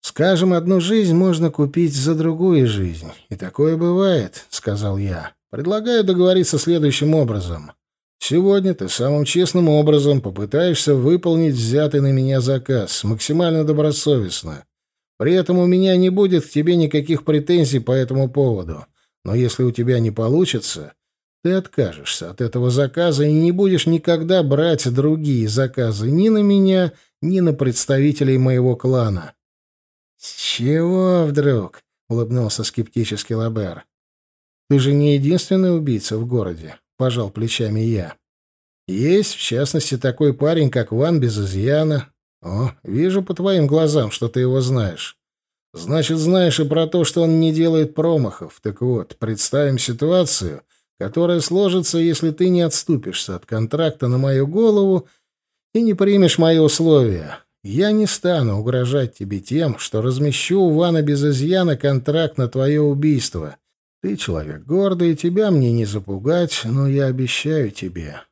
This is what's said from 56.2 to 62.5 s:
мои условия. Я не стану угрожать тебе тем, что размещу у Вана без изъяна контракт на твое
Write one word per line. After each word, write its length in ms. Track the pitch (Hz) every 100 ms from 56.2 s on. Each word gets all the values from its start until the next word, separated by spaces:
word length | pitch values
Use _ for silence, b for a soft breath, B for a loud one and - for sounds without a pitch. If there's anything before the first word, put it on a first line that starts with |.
| 180 -
мои 200 | 165 165
условия. 840 | 156 - 165 151 120 90 76 - _ _
Я 280 | 98 113 202
не 140 | 214 208
стану 540 | - 180 170 120 101
угрожать 560 | 110 127 123 139 123 -
тебе 240 | 98 101
тем, 380 | - 135 165 110
что 240 | - 107
размещу 600 | 117 127 147 127 - 190
у 120 | 180
Вана 280 | 156 175 165
без 220 | 147 143
изъяна 520 | 147 135 147 185 180 131
контракт 600 | 143 139 135 151 165 -
на 100 |
твое 360 | 123